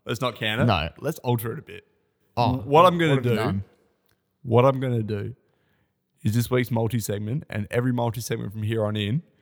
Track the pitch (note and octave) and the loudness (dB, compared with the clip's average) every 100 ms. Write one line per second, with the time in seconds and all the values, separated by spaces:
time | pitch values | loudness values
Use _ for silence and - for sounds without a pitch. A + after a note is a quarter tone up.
0 | - A#2+ B2+ A2+ A2 A2 A#2+ F2+ D#2 - | -8 -4 -4 -2 -2 0 2 2 -2 -6
1 | C#3+ - B2 A#2+ A2+ A2 - F#2 - _ | -8 -6 -2 -2 -2 -10 -14 -18 -20 _
2 | _ _ _ - A#2+ C3 C3+ D3+ F3+ E3+ | _ _ _ -2 0 0 4 6 6 6
3 | D#3+ C3+ A#2+ A2 A2 G2 - _ _ _ | 2 2 2 0 0 -4 -6 _ _ _
4 | _ _ _ _ C3+ A#2+ C3 C3 C3 A#2+ | _ _ _ _ 2 4 6 2 -2 -2
5 | G#2+ G#2 G#2+ A#2+ _ _ _ _ _ _ | -2 -6 -8 -12 _ _ _ _ _ _
6 | _ _ G#2+ A2 A2+ B2+ B2 A#2 A2+ A#2+ | _ _ 0 0 2 0 0 -2 -2 -2
7 | - G2+ G#2 C3+ - G#2 G2+ B2 B2+ A#2+ | -4 -6 -4 -6 -6 -6 -2 -2 0 0
8 | A#2+ A#2 A2+ A2+ A#2 G#2+ G#2+ A2 G#2 G#2+ | -2 -4 -6 -6 -6 -6 -4 0 0 0
9 | G2+ C#3+ - _ | 0 -2 -4 _